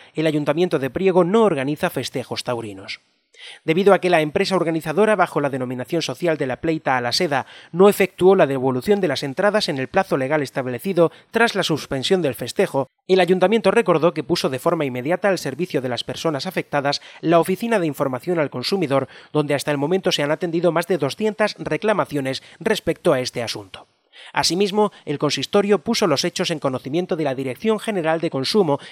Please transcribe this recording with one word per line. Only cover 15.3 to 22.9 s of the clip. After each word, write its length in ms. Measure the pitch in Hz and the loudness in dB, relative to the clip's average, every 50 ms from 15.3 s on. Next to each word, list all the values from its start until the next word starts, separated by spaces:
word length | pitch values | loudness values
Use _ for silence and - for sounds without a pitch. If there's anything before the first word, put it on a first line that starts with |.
| 185 | 0
servicio 460 | - - 143 127 139 180 - - 139 | -2 -4 -6 -6 -6 -6 -4 -2 -4
de 80 | 123 127 | -2 -2
las 140 | 120 113 - | -6 -6 -6
personas 420 | - - - - 165 147 131 - | -10 -10 -4 -4 -4 -4 -4 -6
afectadas 560 | 185 - 175 - - - 143 131 143 139 - - - - - | -6 -6 -6 -6 -2 -4 -2 0 -2 -4 -4 -8 -16 -16 -6
la 180 | - 160 170 165 | 0 2 4 4
Oficina 400 | 160 185 185 - 233 233 226 196 | 4 2 -2 -2 0 0 0 0
de 80 | 170 | 0
Información 520 | 156 135 - 143 135 127 123 - - 180 165 | -2 -2 -2 -4 -4 -4 -4 -4 -2 -2 -2
al 100 | 147 131 | -2 -2
Consumidor, 600 | - 127 123 - - 196 160 120 139 135 131 - - - - _ | -4 -6 -4 -2 -2 -2 0 0 0 0 -2 -4 -8 -18 -16 _
donde 240 | - 151 147 139 143 | 0 2 2 2 0
hasta 180 | 131 - 156 | -2 -2 -2
el 40 | 147 | -2
momento 340 | 139 139 156 185 190 - 185 | -2 0 0 0 0 0 0
se 120 | - - | 0 0
han 80 | 143 143 | 0 -2
atendido 420 | 160 - 185 170 160 175 165 175 | -2 -2 -2 -2 -2 2 2 2
más 140 | 156 170 170 | 2 0 0
de 100 | - 185 | 0 0
doscientas 580 | 147 151 135 - - 214 214 196 - 214 202 - - | 0 0 -4 -2 -2 -4 -4 0 0 -2 -2 -2 -6
reclamaciones 840 | 160 151 156 156 208 220 208 170 139 - 143 143 131 131 131 - - - - _ | -6 -4 -4 0 0 0 2 0 0 -2 -4 -4 -4 -4 -6 -6 -10 -16 -20 _
respecto 520 | 165 - 208 - - 165 | -2 -2 -2 0 -2 -4